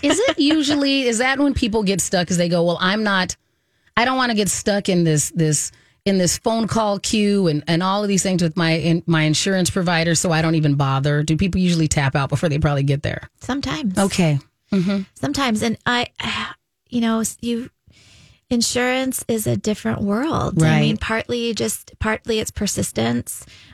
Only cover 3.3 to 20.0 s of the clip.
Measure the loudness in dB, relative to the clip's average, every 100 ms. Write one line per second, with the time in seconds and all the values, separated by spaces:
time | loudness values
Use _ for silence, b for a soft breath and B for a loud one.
3.3 | -6 _ _ _ _ _ 0 0 2 0
4.3 | 0 0 -2 0 0 2 2 4 2 0
5.3 | 0 0 0 -4 -10 b b 0 2 2
6.3 | 0 -2 0 0 0 0 0 0 0 2
7.3 | 2 2 0 0 0 2 0 0 0 0
8.3 | 0 0 0 0 0 0 0 2 2 2
9.3 | 0 0 0 0 0 0 0 2 0 2
10.3 | 2 2 2 2 2 0 0 0 0 0
11.3 | 0 0 0 2 2 0 0 0 0 0
12.3 | 0 0 0 0 2 0 0 -2 -6 -10
13.3 | _ -6 -4 -4 -4 -2 0 0 2 2
14.3 | 2 -4 _ _ -2 0 -2 -4 -6 -4
15.3 | -2 0 0 -2 -4 -2 -2 -4 -8 -8
16.3 | -6 -8 -12 _ _ _ -2 0 0 -2
17.3 | -6 -6 -6 -6 _ _ b b b b
18.3 | b b 0 0 0 0 0 -2 -4 -4
19.3 | -2 -2 -2 -2 -2 -2 -2